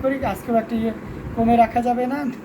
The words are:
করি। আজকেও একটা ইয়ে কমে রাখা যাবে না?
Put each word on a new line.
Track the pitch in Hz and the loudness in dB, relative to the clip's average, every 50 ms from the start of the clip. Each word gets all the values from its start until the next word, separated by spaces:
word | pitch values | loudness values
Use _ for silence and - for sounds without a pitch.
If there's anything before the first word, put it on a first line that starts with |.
করি। | - 269 277 262 262 | 0 0 0 0 -2
আজকেও | 214 190 - - 247 233 | -4 -4 -4 -4 0 0
একটা | 226 220 - 233 | 0 0 0 -2
ইয়ে | 220 226 226 214 - - - - - - - - | -2 -2 -2 -4 -4 -10 -12 -12 -10 -10 -8 -2
কমে | 233 226 226 240 | 0 4 4 6
রাখা | 233 226 220 - 240 | 6 6 4 4 0
যাবে | 233 247 240 247 247 | 2 2 0 0 0
না? | 247 277 294 285 240 - - | -2 -2 -2 -4 -4 -6 -6